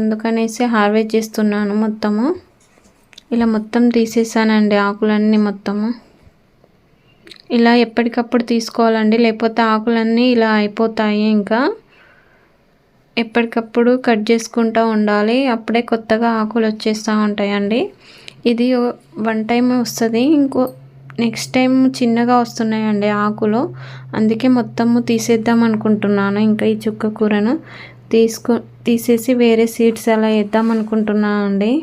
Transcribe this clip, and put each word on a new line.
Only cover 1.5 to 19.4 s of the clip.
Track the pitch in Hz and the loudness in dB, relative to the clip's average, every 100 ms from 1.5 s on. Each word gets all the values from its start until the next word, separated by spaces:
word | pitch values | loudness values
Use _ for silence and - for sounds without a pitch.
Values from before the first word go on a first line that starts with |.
| 208 208 208 | 0 -2 -2
మొత్తము. | 220 214 214 208 269 370 _ _ _ _ _ _ _ - - | -2 -2 -4 -2 -2 -4 _ _ _ _ _ _ _ -20 -6
ఇలా | 233 226 | -2 0
మొత్తం | 220 214 240 240 233 | 0 -2 0 2 2
తీసేసానండి | 220 233 226 226 220 220 208 202 | 0 0 0 0 2 2 2 2
ఆకులన్నీ | 202 208 214 214 214 214 208 | 0 0 0 2 2 2 0
మొత్తము. | 202 - 202 220 233 _ _ - _ _ _ _ _ _ _ _ _ - - - 240 | -4 -6 -4 -4 -6 _ _ -20 _ _ _ _ _ _ _ _ _ -20 -20 -4 2
ఇలా | 233 240 226 | 4 4 2
ఎప్పటికప్పుడు | 226 226 240 233 240 233 | 0 -2 -2 -2 -2 0
తీసుకోవాలండి, | 233 226 - 226 220 214 226 | -2 -2 0 0 2 2 2
లేకపోతే | 233 220 226 226 226 | 2 0 -2 0 0
ఆకులన్నీ | 220 220 226 226 226 254 | 0 0 0 0 2 2
ఇలా | 240 220 214 | 2 2 2
అయిపోతాయి. | 208 208 226 220 214 208 214 | 0 -2 -2 0 -2 0 2
ఇంకా | 214 196 220 311 440 _ _ _ _ _ _ _ _ _ _ _ _ _ - | 0 0 0 0 -4 _ _ _ _ _ _ _ _ _ _ _ _ _ -6
ఎప్పటికప్పుడు | 220 233 233 233 226 247 240 254 254 | -2 -2 -2 -4 -2 0 2 2 0
కట్ | 220 214 | 0 2
చేసుకుంటూ | 233 226 240 226 226 226 | 0 0 -2 0 0 0
ఉండాలి, | 214 208 208 214 254 269 226 | 2 2 2 2 0 0 -2
అప్పుడే | 226 226 233 | -2 -2 -2
కొత్తగా | 226 220 220 233 226 | -4 0 0 2 0
ఆకులు | 214 226 220 | -2 0 -2
వచ్చేస్తూ | 214 220 214 220 214 208 | -2 -4 -4 -2 0 0
ఉంటాయండి. | 208 202 202 202 226 392 - - - - - 240 | 0 -2 -2 0 -2 -4 -8 -20 -20 -20 -4 -2
ఇది | 233 247 254 | 0 2 0
ఓ-, | 240 - _ - 220 | -2 -6 _ -6 -4
వన్ | 220 | -2